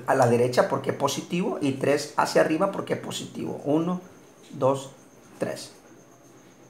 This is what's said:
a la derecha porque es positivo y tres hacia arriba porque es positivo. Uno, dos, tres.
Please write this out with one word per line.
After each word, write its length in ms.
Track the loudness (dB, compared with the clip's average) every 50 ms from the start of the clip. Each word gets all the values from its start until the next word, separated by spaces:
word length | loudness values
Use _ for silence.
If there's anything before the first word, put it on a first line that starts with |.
| -2 2
a 80 | 4
la 120 | 4 6 6
derecha 420 | 6 4 4 2 4 2 2 2
porque 220 | 2 -2 -2 -4
es 40 | -4
positivo 600 | -2 -2 -2 -2 -4 -6 -4 -2 -2 -2 -2 -2 -2
y 140 | -2 -2 -2
tres 400 | 0 0 2 2 0 0 -4 -2
hacia 240 | 0 0 2 4 4
arriba 320 | 4 4 2 0 0 0
porque 220 | -2 -2 -4 -4 -4
es 60 | -6
positivo. 640 | -6 -8 -10 -8 -10 -10 -10 -8 -8 -8 -8 -6 -2
Uno, 340 | 0 2 2 2 0 -2 -4 -6 -10 -20 -20 -20 -20 -20 -20 -20 -16 -6
dos, 380 | 0 2 2 2 2 -2 -10 -16 -20 -20 -20 -20 -20 -20 -16 -8 -6
tres. 320 | -6 -6 -6 -8 -10 -14 -18 -20 -20 -20 -20 -20 -20 -20 -20 -20 -20 -20 -20 -20 -20 -20 -20 -20 -20 -20